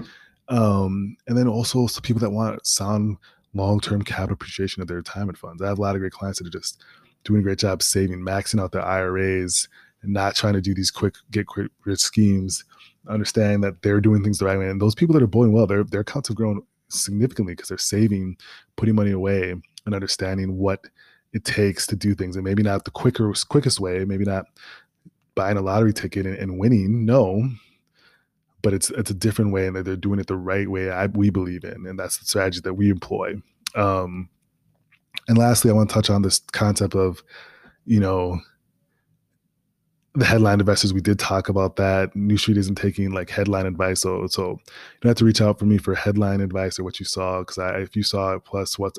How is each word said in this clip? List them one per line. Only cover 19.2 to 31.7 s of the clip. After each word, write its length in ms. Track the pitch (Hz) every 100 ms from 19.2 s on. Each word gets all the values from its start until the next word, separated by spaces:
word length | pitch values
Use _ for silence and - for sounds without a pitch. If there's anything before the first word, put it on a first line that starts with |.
| 98 98 92 87 - _
and 100 | -
understanding 600 | 98 95 - 95 95 95 95
what 260 | 98 98 - _ _ _ _
it 100 | 110
takes 420 | - - 101 90 -
to 60 |
do 200 | 98 101
things. 220 | 98 90 92
And 80 |
maybe 180 | 95 101
not 240 | 104 98 -
the 40 |
quicker, 400 | - 127 123 110 98 -
quickest 300 | 147 135 -
way, 260 | 92 92 95
maybe 180 | 98
not 220 | 101 95 - _ - - _ _ - _ _
buying 240 | - 95 101
a 20 |
lottery 320 | 95 101 110
ticket 320 | 104 95 101
and, 120 | 95 95
and 220 | 98 92
winning, 460 | 110 117 95 117
no, 460 | 110 135 98 98 131 113 _ _ _ _ _ _ _ _ _ _
but 100 | 107
it's, 180 | 98 -
it's 200 | - 90
a 40 |
different 380 | 98 113 110 104
way, 140 | 95 95
and 100 | 92
that 80 |
they're 100 | 90
doing 240 | 92 101 101
it 80 | 95
the 100 | 95
right 320 | 90 98 98
way 220 | 95 92
I, 160 | 92 98
we 240 | 101 101
believe 340 | 95 90 90
in, 220 | 92